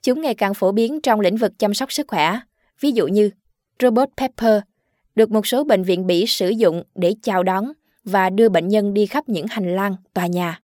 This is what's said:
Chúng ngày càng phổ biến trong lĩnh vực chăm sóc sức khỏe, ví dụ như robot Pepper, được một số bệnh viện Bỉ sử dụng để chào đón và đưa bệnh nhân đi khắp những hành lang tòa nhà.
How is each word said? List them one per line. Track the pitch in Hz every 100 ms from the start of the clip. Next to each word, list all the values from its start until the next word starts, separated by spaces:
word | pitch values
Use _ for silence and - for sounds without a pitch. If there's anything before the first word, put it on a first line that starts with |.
Chúng | - 254
ngày | 311 220
càng | 202
phổ | 202 190
biến | 202 226 302
trong | 277 220
lĩnh | 190 220
vực | 233 -
chăm | 208
sóc | 208 262
sức | - 302
khỏe, | 196 156 202 - _ _ _
ví | 285
dụ | 233 151
như | 202 208 - _ _ _ _
robot | 247 233 269 -
Pepper, | 269 - 233 214 202 _ _ _ _ -
được | 220
một | 220 208
số | 254
bệnh | 294 208
viện | 185 180 185
Bỉ | 175 226
sử | - 185
dụng | 220 202 165 - -
để | 175 214
chào | - 190
đón | 185 190 240 302 _ _
và | - 196 185
đưa | 190 226
bệnh | 180 170
nhân | 214 202
đi | 202 208
khắp | 277 294
những | 196 214
hành | - 180 185
lang | 202 185 _
tòa | - 175
nhà. | 175 175 165